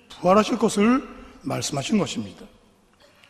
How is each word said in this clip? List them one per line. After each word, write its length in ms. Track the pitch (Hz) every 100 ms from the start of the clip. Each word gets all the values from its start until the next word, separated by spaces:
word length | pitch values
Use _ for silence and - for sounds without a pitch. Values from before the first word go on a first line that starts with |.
| -
부활하실 480 | - 175 202 208 247
것을 480 | 220 202 214 262 - - - -
말씀하신 540 | - 127 - 139 127 220
것입니다. 480 | 156 - 101 87 - _ _ _ _ _ _ _